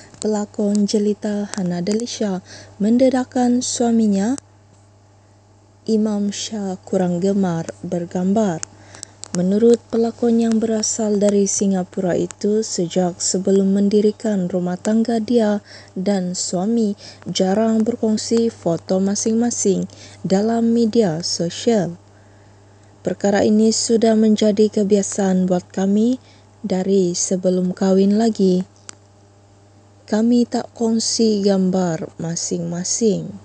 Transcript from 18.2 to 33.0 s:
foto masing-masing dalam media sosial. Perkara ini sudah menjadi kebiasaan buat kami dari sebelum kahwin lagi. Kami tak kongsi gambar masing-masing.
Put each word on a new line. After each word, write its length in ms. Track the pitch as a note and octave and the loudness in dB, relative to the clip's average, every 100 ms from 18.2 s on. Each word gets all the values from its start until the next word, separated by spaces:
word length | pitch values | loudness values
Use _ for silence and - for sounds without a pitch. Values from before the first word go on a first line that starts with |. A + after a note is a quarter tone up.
| - A#3 A#3 | 0 0 0
foto 560 | - F3 E3 - F#3 | -2 -2 -2 -2 0
masing-masing 880 | G3 G3+ A3+ A3+ A#3+ - G3+ F3 F#3 - - - | 0 -2 -2 0 0 -2 0 0 -4 -10 -20 -10
dalam 480 | E3+ F#3+ A3 A#3 A#3 | -2 0 2 0 2
media 480 | A#3 A3+ A#3 G3 D#3 | 2 2 2 2 0
sosial. 800 | - - E3+ - A#3+ A3 E3 F3 - - - - - - - - - - - | -4 -4 -4 -2 0 0 0 -6 -18 -20 -20 -20 -20 -20 -20 -20 -20 -10 -6
Perkara 400 | F#3 G3+ G3+ G3+ | -2 0 2 4
ini 240 | G#3+ A3 | 4 2
sudah 480 | G#3+ - A3+ A3+ A3 | 2 0 2 4 4
menjadi 480 | A3 G#3+ G#3+ G#3 G#3+ | 4 4 2 2 2
kebiasaan 800 | G#3+ G3 G3+ G3 - G3 F#3 F#3 | 2 0 0 0 -2 0 2 2
buat 160 | F3+ - | 0 -4
kami 480 | - G3 G#3 A#3 B3+ - - - - G3 | -4 0 2 2 -2 -6 -20 -20 -12 -6
dari 480 | F#3 F#3+ G3 F3+ | -4 0 2 2
sebelum 560 | F3 - F#3 F3+ F#3 F3+ | 0 -2 -2 0 0 0
kahwin 480 | F3+ F#3+ F#3+ G3 G#3 | 0 2 4 4 4
lagi. 480 | A3+ G#3+ F#3+ F3+ F#3 - - - _ _ - _ - - - - - - - | 2 2 2 2 -2 -12 -20 -20 _ _ -20 _ -20 -20 -20 -20 -20 -20 -4
Kami 400 | G#3+ A#3 A#3+ A#3+ | 0 2 2 2
tak 240 | A#3+ - | -2 -6
kongsi 720 | - A3+ A3+ - - A3+ G#3 G3 | -4 -2 -2 -2 0 2 2 2
gambar 640 | F#3+ F#3 F#3 F3+ D#3+ - - | 2 2 0 -2 -4 -8 -10
masing-masing. 1120 | E3 E3+ - F3+ E3+ E3+ F3+ - | -8 -6 -6 -6 -6 -6 -6 -2